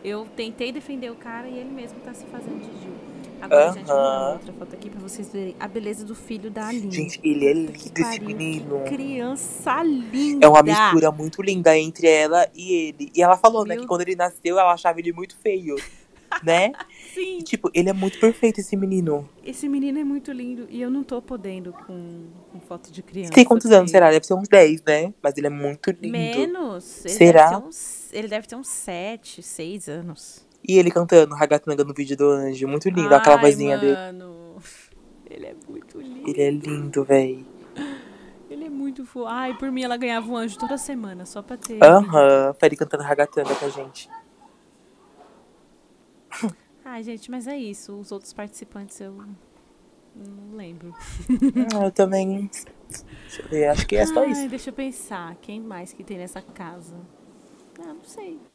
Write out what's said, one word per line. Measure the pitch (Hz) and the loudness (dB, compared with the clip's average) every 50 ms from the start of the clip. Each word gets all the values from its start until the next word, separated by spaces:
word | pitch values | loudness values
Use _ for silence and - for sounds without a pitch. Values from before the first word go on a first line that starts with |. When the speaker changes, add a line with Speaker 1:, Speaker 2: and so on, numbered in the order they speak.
| - | -10
Speaker 1:
Eu | 196 208 214 220 208 - | -10 -10 -10 -12 -14 -12
tentei | - 233 220 220 - 247 247 | -12 -10 -10 -8 -8 -8 -8
defender | 254 294 - - 285 262 240 240 | -8 -10 -12 -12 -12 -12 -10 -12
o | 233 | -14
cara | 226 - 240 233 233 240 254 | -14 -16 -16 -14 -14 -14 -14
e | 254 247 | -14 -14
ele | 254 262 | -14 -14
mesmo | 269 269 240 233 220 240 | -14 -14 -14 -16 -16 -18
tá | - 269 247 | -18 -18 -18
se | - - | -18 -18
fazendo | - - 247 - - - - | -18 -16 -14 -14 -12 -12 -12
de | 208 220 - - | -14 -14 -16 -16
Gil. | - - - - - - - - - - - - | -16 -16 -16 -16 -18 -18 -18 -18 -18 -18 -18 -16
Agora, | - - - 147 147 165 185 | -4 4 6 6 6 6 2
gente, | 185 185 160 | -4 -4 -2
eu | 143 | 0
vou | |
mandar | 139 135 135 | 2 2 2
uma | 135 135 135 | 2 0 -2
Speaker 2:
Aham. | 135 151 | -4 -4
Speaker 1:
outra | 170 - - - | -6 -10 -16 -16
foto | - - - - | -16 -16 -16 -16
aqui | - - 208 | -16 -16 -16
pra | 202 208 | -16 -14
vocês | 190 190 - - 202 180 | -16 -16 -14 -14 -14 -12
verem | - 202 196 185 175 - | -10 -12 -12 -12 -12 -12
a | - 208 | -14 -10
beleza | 196 226 214 208 214 208 214 | -10 -8 -8 -8 -10 -10 -12
do | 208 226 | -14 -16
filho | - - - 226 214 190 220 | -16 -12 -12 -12 -10 -10 -12
da | 208 220 220 214 | -10 -10 -10 -8
Aline. | 240 240 208 196 | -8 -6 -6 -6
Speaker 2:
Gente, | 185 160 151 175 - - - | -6 -6 -6 -8 -10 -4 -2
ele | 156 147 147 139 139 | -2 0 2 4 2
é | 147 | 2
Speaker 1:
Puta | 165 165 151 | 2 0 -6
que | 151 - - - | -8 -14 -18 -14
Speaker 2:
lindo, | - - | -4 -4
esse | 160 233 226 220 | -4 -2 -4 -8
Speaker 1:
pariu, | 202 208 | -8 -10
Speaker 2:
menino. | 208 - 160 160 160 156 147 147 143 139 139 | -8 -8 -6 -6 -6 -8 -8 -6 -6 -6 -6
Speaker 1:
que | 135 | -6
criança | 285 269 269 277 269 254 240 247 269 285 - - - - - 320 254 285 330 | -8 -8 -8 -8 -8 -8 -8 -8 -8 -8 -10 -10 -10 -8 -4 -4 -4 -2 0
linda. | 330 294 262 240 226 214 262 285 294 294 277 262 | -2 -2 -2 -4 -6 -4 -2 -2 -2 2 6 8
Speaker 2:
É | - | 10
uma | 151 302 | 10 10
mistura | 147 151 - 208 220 208 180 165 156 156 | 8 8 6 4 4 4 4 6 4 4
muito | 151 151 156 160 - - | 2 0 -6 -8 -6 -4
linda | 190 190 196 185 170 170 160 156 | -4 -2 -2 4 4 6 6 6
entre | 156 160 160 - 170 165 | 4 -2 -6 2 6 6
ela | 156 156 156 151 160 175 175 - _ | 6 6 4 4 4 2 2 2 _
e | 160 180 185 185 | -10 -6 -2 -2
ele. | 170 160 156 147 _ 143 143 _ | -2 -2 -4 -8 _ -12 -8 _
E | 160 175 | 4 6
ela | 175 185 180 | 6 6 8
falou, | - 226 226 220 214 | 6 4 4 4 -2
né, | 208 175 | -2 -4
Speaker 1:
Meu | 233 | -8
Speaker 2:
que | 247 247 | -4 -2
quando | 180 175 | -2 -2
ele | 180 180 185 | 0 -2 -2
nasceu, | 175 175 180 175 - _ 170 175 190 | -2 -2 -2 -2 -4 _ 0 2 4
ela | 190 180 175 | 4 4 4
achava | 170 - 180 165 165 | 4 2 -2 0 0
ele | 170 170 | -4 -6
muito | 170 170 180 185 - - | -6 -6 -10 -12 -12 -6
feio, | - 214 196 190 180 156 143 139 - - - - _ _ _ - _ _ | -4 -4 -4 -2 -4 -6 -8 -8 -8 -12 -18 -20 _ _ _ -20 _ _
Speaker 1:
<laughs> | - - - | -8 -6 0
Speaker 2:
né? | 160 165 170 185 220 285 - - _ - - - - - | 2 2 4 4 2 -2 -6 -16 _ -20 -20 -20 -16 -8
Speaker 1:
Sim. | 370 370 381 370 359 | -8 -8 -8 -8 -10
Speaker 2:
E, | 330 | -8
tipo, | - - - - 175 - | -8 -8 -4 -4 -2 0
ele | 170 175 185 | 0 0 0
é | 196 | 0
muito | 196 190 196 - - | -2 -2 -4 -2 2
perfeito, | - 226 226 - - 226 214 - | 2 2 2 4 0 0 0 0
esse | 196 - - 196 | -6 -6 -4 -4
menino. | 196 190 190 190 175 165 147 143 143 143 _ _ - | -2 0 0 0 0 0 -2 -2 -4 -10 _ _ -16
Speaker 1:
Esse | - 262 - - 285 | -14 -12 -8 -6 -4
menino | 277 277 269 277 269 302 | -4 -2 -2 -2 -4 -4
é | 302 | -4
muito | 277 285 285 277 - | -4 -4 -6 -8 -10
lindo | 277 254 247 240 247 240 240 - | -12 -12 -10 -10 -10 -12 -14 -12
e | - 240 | -10 -10
eu | 247 247 | -6 -4
não | 262 277 269 | -4 -4 -4
tô | - 262 240 | -6 -8 -10
podendo | 247 - 262 240 185 196 190 185 185 175 175 - - - | -8 -10 -12 -12 -10 -10 -10 -10 -12 -14 -16 -18 -18 -16
com, | 190 175 175 170 170 170 165 165 170 180 - - | -16 -14 -14 -16 -16 -16 -18 -20 -20 -20 -20 -20
com | - 180 | -20 -20
foto | - - 175 165 _ - | -18 -16 -18 -18 _ -18
de | 160 165 | -20 -20
criança, | 185 - - 185 190 170 156 | -20 -14 -12 -12 -10 0 0
Speaker 2:
Tem | - 247 | 0 2
quantos | - 240 226 - 233 | 2 -2 -4 0 4
anos | 220 196 180 | 4 4 4
Speaker 1:
porque | 175 | 6
Speaker 2:
será? | 170 196 175 160 | 4 6 6 6
Deve | 156 156 156 - | 6 4 2 0
ser | 196 | -4
uns | 185 202 196 | -4 0 4
dez, | - 196 175 156 151 160 151 | 8 8 8 8 4 -2 _
né? | - 151 151 160 185 208 _ | 0 0 0 0 -4 -10 _
Mas | - 147 139 | -4 -4 -4
ele | 143 143 143 | -2 -6 -6
é | |
muito | 147 147 143 143 143 147 - - | -6 -4 -6 -6 -8 -4 -6 -6
lindo. | 185 170 180 214 | -6 -6 -8 -8
Speaker 1:
Menos. | 233 233 - 226 233 247 294 339 349 370 339 254 202 175 180 - - - - | -6 -6 -6 -4 -4 -4 -4 -4 -4 -6 -8 -8 -10 -12 -14 -16 -20 -14 -10
Ele | - 185 | -8 6
Speaker 2:
Será? | 220 - 170 165 160 156 160 | 8 8 10 12 12 10 10
Speaker 1:
deve | 175 196 | 8 0
ter | 247 311 | -6 -10
uns... | 330 - - - - - - - - | -14 -14 -12 -12 -12 -12 -14 -12 -10
ele | 208 214 214 | -10 -8 -6
deve | 202 214 214 - | -8 -8 -8 -10
ter | 233 | -16
uns | 240 269 - | -14 -12 -10
sete, | - - - - 185 170 180 202 226 220 _ - - - | -10 -10 -8 -8 -8 -8 -8 -8 -10 -12 _ -20 -20 -18
seis | 175 - - - 160 165 196 208 - - | -16 -16 -12 -12 -10 -10 -10 -12 -12 -12
anos. | 147 165 170 175 151 - - - - - _ _ _ _ _ | -12 -10 -10 -12 -14 -14 -18 -20 -20 -20 _ _ _ _ _
Speaker 2:
E | - 185 190 | 4 6 6
ele | 175 175 | 6 6
cantando | - 170 175 170 - 170 156 147 147 | 4 0 0 8 8 8 8 8 4
"Ragatanga" | 147 151 143 151 147 - - 151 143 143 | 0 2 2 2 0 0 -2 0 0 0
no | 143 | -2
vídeo | 143 139 143 135 139 | -2 -8 -6 -6 -2
do | 135 143 143 | 2 4 4
Anjo. | 143 139 135 135 131 131 135 135 | 4 2 0 -4 -4 -4 -6 -4
Muito | 139 151 - 190 | -4 -2 -2 -2
lindo, | 185 175 160 139 135 | 0 0 4 6 6
aquela | 139 131 151 147 | 8 10 10 8
Speaker 1:
Ai, | 139 | 10
Speaker 2:
vozinha | 139 147 143 143 139 143 139 135 | 10 6 6 6 2 0 0 2
dele. | 139 139 139 | 2 2 2
Speaker 1:
mano. | 143 185 185 180 180 180 180 170 170 170 170 165 196 202 - - - - _ - - _ - - _ _ - | 2 -2 -12 -14 -16 -16 -18 -20 -20 -20 -20 -20 -20 -20 -20 -20 -20 -20 _ -20 -20 _ -20 -20 _ _ -20
Ele | - - - - | -18 -16 -16 -16
é | - 320 - - | -16 -18 -20 -18
muito | - - - - - - | -18 -18 -18 -18 -18 -18
lindo. | - 262 254 262 277 - | -16 -16 -16 -12 -10 -8
Speaker 2:
Ele | 143 135 | -2 0
é | 143 143 | 0 0
lindo, | 143 147 147 147 151 147 147 143 139 143 139 | 0 -2 -6 -8 -8 -8 -8 -6 -4 -4 0
véi. | 135 139 135 131 131 131 131 - - - - - - - - 294 285 277 269 247 226 - - - - - - - - | 4 4 4 4 2 -4 -8 -12 -20 -20 -20 -20 -20 -14 -12 -12 -12 -12 -16 -18 -20 -20 -20 -20 -20 -20 -20 -20 -18
Speaker 1:
Ele | 285 285 311 | -16 -14 -12
é | 320 | -12
muito | 285 269 277 277 262 262 262 | -10 -8 -8 -8 -8 -10 -16
fo-, | 240 - 254 240 | -16 -12 -12 -10
ai, | 226 226 247 262 254 254 - | -8 -8 -8 -6 -8 -8 -6
por | 269 269 | -6 -6
mim | 254 254 | -6 -4
ela | 254 247 240 240 | -4 -4 -4 -4
ganhava | 247 247 233 226 226 220 | -4 -4 -4 -4 -6 -6
um | 247 233 | -6 -6
anjo | 226 233 202 - | -6 -6 -6 -8
toda | - 247 277 269 | -6 -6 -6 -6
semana, | - - 285 247 220 202 185 180 180 | -8 -8 -10 -10 -10 -12 -12 -14 -16
só | 175 - 208 | -14 -14 -14
pra | 202 - 247 247 | -14 -12 -14 -14
ter | - - 233 214 - | -12 -12 0 8 10
Speaker 2:
Aham, | 151 170 196 202 190 165 151 143 139 139 135 135 139 143 _ | 10 10 10 6 4 4 6 8 8 8 6 4 0 0 _
pra | - 156 | 2 2
ele | 147 | 2
cantando | 143 160 147 - 143 147 | 2 -6 -6 -6 -8 -4
"Ragatanga" | 143 147 139 147 143 - 156 143 135 139 | -4 0 0 0 -2 -2 -6 -2 -2 -4
com | 135 147 | -4 -4
a | 143 | -8
gente. | 135 139 131 135 - - - _ - - _ _ _ _ _ _ _ _ _ _ _ _ _ _ _ _ _ _ _ _ - _ _ _ _ _ _ _ _ _ _ _ _ _ _ _ _ _ _ _ _ _ - - - 214 165 _ _ _ _ _ _ | -8 -8 -14 -14 -16 -20 -20 _ -20 -20 _ _ _ _ _ _ _ _ _ _ _ _ _ _ _ _ _ _ _ _ -20 _ _ _ _ _ _ _ _ _ _ _ _ _ _ _ _ _ _ _ _ _ -14 -8 -8 -8 -8 _ _ _ _ _ _
Speaker 1:
Ai, | 269 247 226 226 | -16 -16 -14 -12
gente, | 226 233 214 - - | -12 -14 -14 -14 -14
mas | 247 254 233 247 | -14 -12 -12 -10
é | 285 285 | -10 -10
isso. | 254 208 202 202 - - 202 202 | -10 -12 -12 -14 -16 -18 -16 -18
Os | 208 196 | -16 -14
outros | 208 196 196 - - | -16 -16 -16 -18 -16
participantes | - 208 208 208 - - 202 _ 208 202 202 - - | -16 -16 -16 -16 -20 -20 _ _ -20 -20 -18 -18 -18
eu | 202 196 196 196 202 208 202 180 _ _ _ _ _ _ _ _ _ _ _ _ _ _ _ | -18 -18 -18 -20 -20 -20 -20 -20 _ _ _ _ _ _ _ _ _ _ _ _ _ _ _
não | 220 202 202 202 202 202 208 208 | -20 -20 -20 -20 -20 -20 -20 -18
lembro. | 220 202 170 170 165 165 175 175 - - - - - - - | -18 -18 -18 -18 -18 -20 -20 -20 -20 -18 -16 -14 -14 -4 -4
Speaker 2:
Hum, | 254 - - 277 - 240 254 226 220 214 202 | -2 0 0 0 0 0 -2 -2 -2 -2 -2
eu | 196 | -2
também. | 190 - 196 190 190 190 190 190 190 196 202 196 - - - - - _ _ - - - - - - - - - | 2 2 2 2 2 -2 -2 -2 -4 -6 -8 -10 -12 -14 -18 -18 -20 _ _ -20 -20 -20 -20 -20 -20 -20 -20 -20
Deixa | - - | -18 -16
eu | - - | -14 -8
ver, | 156 156 147 147 | -2 0 2 2
acho | 147 - - - | 2 0 -2 -2
que | 202 | 0
é | 208 - | 0 0
só | 320 - - | 2 2 0
Speaker 1:
Ai, | 269 294 | 2 2
Speaker 2:
isso. | 240 285 277 262 | 0 -4 -4 -8
Speaker 1:
deixa | 240 262 - 269 | -8 -10 -10 -12
eu | 262 | -10
pensar. | - 269 269 254 - - - 214 185 175 165 170 175 | -8 -10 -10 -10 -12 -14 -12 -12 -12 -12 -12 -14 -16
Quem | - - 208 214 | -16 -16 -14 -14
mais | 220 220 190 180 175 180 - | -14 -14 -14 -14 -16 -16 -18
que | - 196 | -20 -16
tem | - 208 185 | -14 -12 -12
nessa | 180 180 180 185 | -12 -14 -14 -16
casa? | 185 - - - 190 165 170 175 170 165 170 175 175 175 _ _ _ - _ _ _ _ _ _ _ _ _ - | -18 -18 -18 -18 -16 -16 -16 -18 -20 -20 -20 -20 -20 -20 _ _ _ -20 _ _ _ _ _ _ _ _ _ -20
Ah, | 330 339 302 | -18 -18 -18
não | 330 349 | -20 -20
sei. | - - - 415 370 330 294 - _ _ | -20 -20 -18 -16 -16 -16 -18 -20 _ _